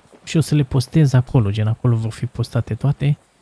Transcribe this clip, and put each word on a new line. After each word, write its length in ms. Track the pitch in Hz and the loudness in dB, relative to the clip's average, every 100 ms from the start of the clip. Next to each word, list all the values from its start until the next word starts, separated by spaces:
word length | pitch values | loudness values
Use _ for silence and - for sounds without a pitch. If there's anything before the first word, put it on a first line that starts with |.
| _ - | _ -20
și 140 | - 165 | -4 -2
o 20 | |
să 160 | - 151 | 0 0
le 80 | |
postez 500 | 139 135 - 160 143 | 0 -2 0 2 4
acolo, 380 | 127 - 131 101 | 2 2 0 0
gen 160 | 107 107 | 0 -2
acolo 280 | 113 123 113 | 0 0 0
vor 160 | 110 | -2
fi 140 | - 120 | -6 -8
postate 480 | - 113 117 - | -6 -6 -4 -4
toate 440 | 117 135 - 143 147 _ _ | -4 -4 -2 -2 -4 _ _